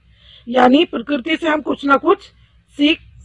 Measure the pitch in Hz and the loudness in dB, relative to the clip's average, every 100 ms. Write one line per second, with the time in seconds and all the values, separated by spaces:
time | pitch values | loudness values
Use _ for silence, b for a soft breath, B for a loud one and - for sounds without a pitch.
0 | _ b b b b 247 247 277 349 254 | _ b b b b 2 4 4 2 -4
1 | 233 285 269 320 320 302 - 285 277 277 | -6 -6 -4 -4 -2 -4 -4 -6 -2 0
2 | 320 392 - _ _ _ _ - 294 320 | 0 -2 -4 _ _ _ _ -2 -2 -2
3 | - - | -8 -20